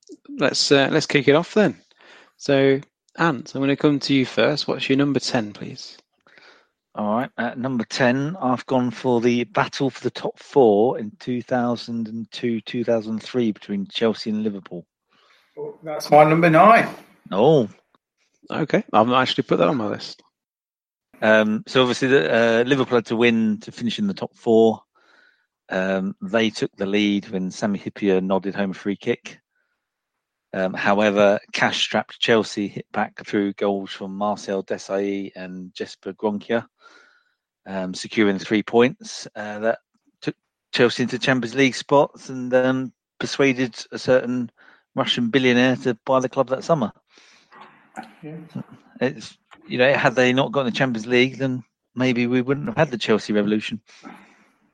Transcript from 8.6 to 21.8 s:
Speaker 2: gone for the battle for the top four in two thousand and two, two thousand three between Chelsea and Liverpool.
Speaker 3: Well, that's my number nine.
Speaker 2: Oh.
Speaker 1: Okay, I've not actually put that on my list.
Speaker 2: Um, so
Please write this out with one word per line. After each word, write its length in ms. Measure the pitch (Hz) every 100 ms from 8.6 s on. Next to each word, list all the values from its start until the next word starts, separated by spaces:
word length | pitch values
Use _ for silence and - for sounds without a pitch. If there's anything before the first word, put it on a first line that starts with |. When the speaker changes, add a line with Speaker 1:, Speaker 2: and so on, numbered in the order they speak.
| -
Speaker 2:
gone 260 | 131 123
for 280 | 113 135 120
the 240 | 120 120
battle 460 | 117 - 143 - 139
for 100 | -
the 60 | -
top 280 | - - -
four 580 | - 147 117 101 120 -
in 120 | 107 -
two 240 | - 123
thousand 640 | - 127 120 117 - 117 110
and 220 | 113 110
two, 300 | - 123 113
two 240 | - 123
thousand 340 | 117 117 107 110
three 300 | - 127 117
between 380 | 98 - 101 95
Chelsea 420 | - 113 104 113
and 140 | 107
Liverpool. 420 | 220 139 - 87 - _ _ _ _ _ _ -
Speaker 3:
Well, 200 | 147 -
that's 260 | 160 151 -
my 120 | 151
number 260 | 156 160 170
nine. 380 | 160 202 226 - - - _ -
Speaker 2:
Oh. 360 | 95 135 156 107 - _ _ _ _ _ _ _
Speaker 1:
Okay, 340 | - 160 175 -
I've 160 | 107 117
not 140 | 127
actually 220 | 127 -
put 140 | - 175
that 100 | 170
on 80 | 139
my 100 | 104
list. 340 | - - - _ _ _ _ _ _ _ _ _ _
Speaker 2:
Um, 420 | 110 110 107 107 -
so 140 | 131